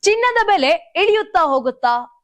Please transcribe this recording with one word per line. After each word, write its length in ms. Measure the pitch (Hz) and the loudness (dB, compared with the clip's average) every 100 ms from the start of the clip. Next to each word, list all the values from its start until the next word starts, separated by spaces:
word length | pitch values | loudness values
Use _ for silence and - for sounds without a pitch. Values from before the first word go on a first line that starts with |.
| 403 | 0
ಚಿನ್ನದ 420 | 440 494 466 415 | 0 0 0 0
ಬೆಲೆ 220 | 392 262 330 - 320 | 0 0 -2 -4 -2
ಇಳಿಯುತ್ತಾ 440 | 415 427 427 370 311 | 0 0 0 0 0
ಹೋಗುತ್ತಾ? 420 | 269 247 254 247 240 240 _ | 0 -2 -4 -2 -2 -6 _